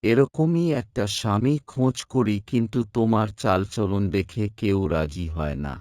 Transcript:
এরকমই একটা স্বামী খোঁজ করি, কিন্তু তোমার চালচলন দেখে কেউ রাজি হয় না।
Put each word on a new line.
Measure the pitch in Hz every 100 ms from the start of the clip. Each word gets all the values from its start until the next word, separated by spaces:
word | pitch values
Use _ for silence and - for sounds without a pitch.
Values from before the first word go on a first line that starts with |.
এরকমই | 104 117 139 - 160 170 170
একটা | 143 117 - 104
স্বামী | - 110 101 120 151 -
খোঁজ | - 127 131
করি, | - 131 107 107
কিন্তু | - 123 113 123
তোমার | 113 - 113 110 110
চালচলন | 101 113 95 98 - 101 98 98
দেখে | 98 92 - 104
কেউ | - 107 98 92
রাজি | 80 78 78 85
হয় | 80 76 71
না। | 71 65